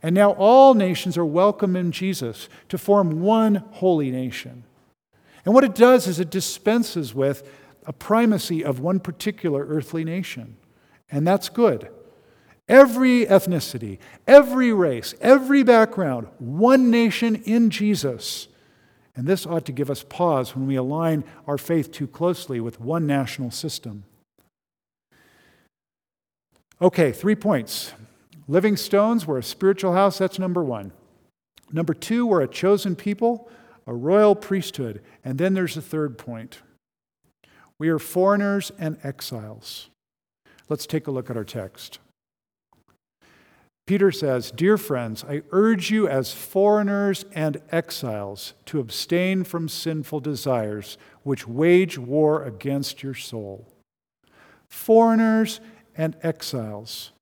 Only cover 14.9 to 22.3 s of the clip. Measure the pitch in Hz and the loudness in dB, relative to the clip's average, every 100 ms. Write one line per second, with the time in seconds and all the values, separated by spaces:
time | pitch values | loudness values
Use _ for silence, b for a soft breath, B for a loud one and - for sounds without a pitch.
14.9 | 120 - - - 269 262 277 247 233 220 | 0 -8 -2 6 6 6 2 6 6 6
15.9 | 220 175 123 107 - 120 147 226 269 254 | 0 -2 -4 -8 -12 -10 2 6 6 6
16.9 | 233 233 - 233 214 220 226 226 - 208 | 4 2 0 -2 -2 0 2 2 2 0
17.9 | 196 143 117 - - - b b b b | 0 -2 -6 -10 -12 -14 b b b b
18.9 | b b - 131 190 156 165 - 131 139 | b b -10 -2 -2 -2 -6 -6 -6 -6
19.9 | 135 - - 180 143 127 131 135 135 127 | -6 -10 -2 0 0 -2 -6 -4 -2 -2
20.9 | 151 165 156 156 B - 143 - 170 143 | -2 -2 -2 -4 B -8 -6 -2 -2 -2
21.9 | - 139 - 170 | -8 -10 -4 -4